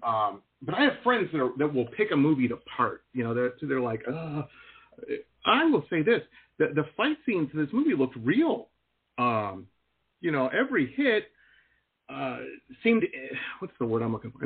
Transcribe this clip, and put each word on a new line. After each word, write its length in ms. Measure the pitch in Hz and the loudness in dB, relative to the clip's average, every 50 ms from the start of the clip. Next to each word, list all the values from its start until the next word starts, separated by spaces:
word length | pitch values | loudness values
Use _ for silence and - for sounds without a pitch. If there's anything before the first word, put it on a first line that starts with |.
| - | -4
um, 380 | 117 110 110 107 101 101 98 - _ _ _ | -2 0 0 0 -2 -2 -6 -14 _ _ _
but 120 | 131 143 185 | -8 -4 0
I 60 | 226 | 2
have 100 | 285 262 - - | 2 2 2 0
friends 260 | - 247 247 220 180 151 | 0 0 2 2 0 -2
that 80 | 156 147 | 0 0
are, 100 | 127 123 - 135 | 0 0 0 0
that 160 | 151 147 143 | 0 0 2
will 120 | 127 117 - - | 0 -2 -2 -2
pick 160 | - 214 208 | -2 -2 2
a 40 | 170 | 4
movie 320 | 143 139 156 156 131 123 113 | 4 4 4 4 4 2 0
apart. 500 | 117 - - - - - 120 104 - - - _ | 0 -4 -10 -10 -2 0 0 0 0 -6 -14 _
You 120 | - 127 117 | -4 -4 -2
know, 100 | 117 117 | 0 0
they're, 180 | 123 123 123 - - | 0 0 -2 -2 -6
they're 180 | 156 135 139 131 | -4 -2 -2 0
like, 220 | 123 117 110 110 - | 0 -2 -4 -4 -6
"Uh," 360 | 120 143 165 165 156 147 151 - - - - - - - - - _ - - - - 123 - - - _ _ - | -6 -6 -6 -6 -6 -6 -6 -8 -8 -12 -20 -20 -20 -20 -20 -20 _ -20 -18 -10 -8 -8 -8 -10 -16 _ _ 0
I 200 | - 220 277 330 | 2 4 4 6
will 200 | 320 269 165 - - | 4 4 4 2 0
say 120 | 180 160 | 0 2
this. 180 | 151 220 233 226 233 - _ - - _ _ - | 4 4 2 2 0 -6 _ -20 -20 _ _ 0
The, 80 | 156 139 143 | 0 2 2
the 100 | 156 151 - - | 0 -2 -2 -2
fight 200 | - 233 302 302 - _ | -2 0 0 0 -2 _
scenes 220 | 254 208 170 151 - | -2 0 0 -2 -2
in 60 | - 156 | -2 -4
this 120 | 151 147 | -4 0
movie 220 | - 247 311 311 196 | 0 0 2 2 2
looked 200 | 135 131 127 - 117 | 2 0 0 -2 -2
real. 460 | 113 131 190 262 330 311 - - - - _ _ _ _ _ _ _ _ _ 123 | -2 2 2 4 2 2 0 -2 -6 -12 _ _ _ _ _ _ _ _ _ -2
Um, 480 | 123 123 113 107 104 98 95 95 98 - _ _ _ _ _ _ _ _ _ _ | 0 0 0 0 -2 -4 -8 -10 -14 -18 _ _ _ _ _ _ _ _ _ _
you 100 | - 175 | -4 -2
know, 180 | 151 135 127 131 - | 0 0 0 0 2
every 360 | 202 269 277 254 175 135 120 - | 0 0 2 2 0 0 0 0
hit, 300 | 269 285 254 214 208 - - _ _ _ _ _ _ _ _ _ _ _ _ _ _ _ - | 0 2 2 2 2 0 -4 _ _ _ _ _ _ _ _ _ _ _ _ _ _ _ -14
uh, 300 | 135 139 135 131 123 123 127 - - - _ - 127 - - | -10 -8 -6 -6 -6 -8 -10 -12 -14 -16 _ -20 -20 -2 2
seemed, 180 | 226 226 220 | 4 4 4
eh, 320 | - - - - - - - - - - - - | 2 0 -4 -10 -12 -10 -10 -10 -10 -12 -12 -12
what's 140 | 190 175 - _ | -14 -14 -6 _
the 60 | 123 | -2
word 160 | 113 113 117 | 0 0 0
I'm 100 | 117 117 | 0 -2
looking 180 | 113 - - - | -2 -4 -6 -12
for? 80 | - - 135 | -10 -4 -4